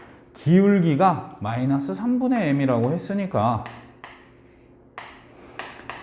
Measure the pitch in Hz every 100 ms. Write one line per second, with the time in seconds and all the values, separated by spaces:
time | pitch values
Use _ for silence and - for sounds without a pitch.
0 | - - - - 147 185 202 202 165 139
1 | 185 147 - - 104 120 131 139 139 190
2 | 240 247 254 240 156 139 135 120 120 175
3 | - 202 185 110 113 113 - - - -
4 | - - - - - - - - - -
5 | - - - - - - - - - -